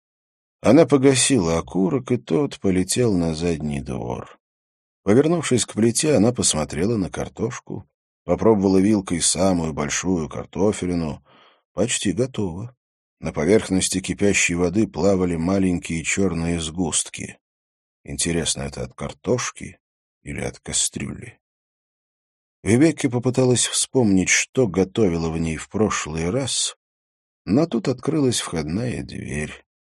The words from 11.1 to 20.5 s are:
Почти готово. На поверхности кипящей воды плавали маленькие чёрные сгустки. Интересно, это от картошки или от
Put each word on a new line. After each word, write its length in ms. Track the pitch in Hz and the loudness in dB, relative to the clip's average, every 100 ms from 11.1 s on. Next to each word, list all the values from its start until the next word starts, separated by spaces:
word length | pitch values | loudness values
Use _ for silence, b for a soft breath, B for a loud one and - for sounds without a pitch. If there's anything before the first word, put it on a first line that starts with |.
| 69 b b b b _ | -8 b b b b _
Почти 400 | - 113 - 104 | -4 -2 -2 -2
готово. 640 | 87 131 123 98 87 117 _ _ _ _ _ | -2 -4 -4 -6 -8 -14 _ _ _ _ _
На 140 | - | -8
поверхности 640 | - 78 110 - 95 - 92 | -2 4 4 4 0 0 -2
кипящей 560 | 92 87 101 95 - 87 | -4 0 2 2 0 0
воды 320 | 90 95 98 | 0 0 0
плавали 480 | - 95 95 90 82 | 0 2 2 0 0
маленькие 680 | 85 98 95 87 - 82 80 | 0 2 2 0 -2 -6 -4
чёрные 560 | - 98 82 85 85 | 0 0 0 -2 -2
сгустки. 760 | 80 82 85 - - - - - _ _ _ _ _ _ - | -4 -4 -4 -4 -6 -10 -12 -14 _ _ _ _ _ _ -12
Интересно, 560 | 71 87 85 73 69 | -6 -2 -2 -2 -4
это 220 | 69 67 | -8 -8
от 100 | 65 | -12
картошки 840 | - 71 - 90 120 - - - - _ _ _ _ | -10 -12 -6 -2 -2 -4 -10 -16 -18 _ _ _ _
или 180 | 69 71 | -12 -8
от 200 | 64 | -8